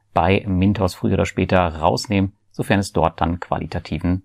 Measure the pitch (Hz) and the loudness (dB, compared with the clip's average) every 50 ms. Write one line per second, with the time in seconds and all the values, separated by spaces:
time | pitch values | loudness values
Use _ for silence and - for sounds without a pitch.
0 | _ _ - 87 82 92 95 - - 101 92 90 95 101 101 - 95 - - - | _ _ 0 2 2 4 2 2 0 0 0 2 4 2 2 2 0 -2 -2 -2
1 | - 101 98 92 92 - - 98 92 - 98 92 90 82 78 78 78 92 120 - | -2 0 2 0 0 -2 0 -2 0 2 2 2 2 0 0 0 0 0 0 0
2 | - - 101 98 95 98 - _ _ _ _ - 120 - 104 98 98 - - 85 | -2 -2 0 0 0 0 -4 _ _ _ _ -8 -2 0 0 0 0 -2 -2 0
3 | 78 82 - - 80 85 87 90 - - - - 82 80 - 87 - - 80 76 | 0 0 0 -2 -2 -2 -2 -4 -4 -6 -6 -6 -6 -6 -8 -8 -8 -6 -6 -4
4 | - 87 90 92 | -2 -2 -2 -2